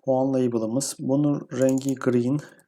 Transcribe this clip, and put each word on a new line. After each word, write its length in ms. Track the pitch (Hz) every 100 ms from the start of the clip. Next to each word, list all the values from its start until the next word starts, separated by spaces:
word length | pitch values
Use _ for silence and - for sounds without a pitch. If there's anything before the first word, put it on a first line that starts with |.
Puan 300 | - 131 135
label'ımız. 600 | 131 127 117 110 120 135 -
Bunun 480 | 143 139 147 143 -
rengi 440 | 127 131 131 135 131
green, 440 | - 123 120 147 - -